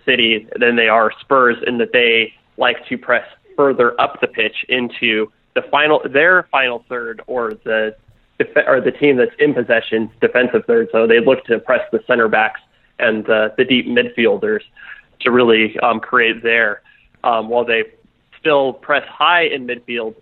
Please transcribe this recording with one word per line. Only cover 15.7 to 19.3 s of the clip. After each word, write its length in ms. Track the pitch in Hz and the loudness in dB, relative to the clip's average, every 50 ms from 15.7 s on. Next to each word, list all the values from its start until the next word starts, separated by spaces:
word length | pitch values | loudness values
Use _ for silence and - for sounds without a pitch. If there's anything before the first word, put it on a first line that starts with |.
| - - | -2 -2
um, 200 | 120 120 117 113 | -2 -2 -2 -2
create 420 | - - 123 123 113 113 113 117 | -4 -2 0 0 2 0 -2 -2
there. 400 | 117 117 117 117 113 104 104 - _ _ _ _ _ _ _ _ - | -2 -2 0 0 0 0 -2 -6 _ _ _ _ _ _ _ _ -2
Um, 240 | 120 117 113 110 110 | -2 -2 -2 -2 -2
while 160 | 120 120 117 | -2 -2 0
they 180 | 117 113 113 107 - - _ _ _ _ _ _ _ _ _ | 0 -2 -2 -2 -6 -10 _ _ _ _ _ _ _ _ _
still 320 | - 160 147 139 135 131 | -2 0 2 2 2 0
press 340 | 120 - - - 147 135 - - | -4 -6 -4 -2 -2 -2 -2 -6
high 340 | - - 147 160 | -4 -2 0 2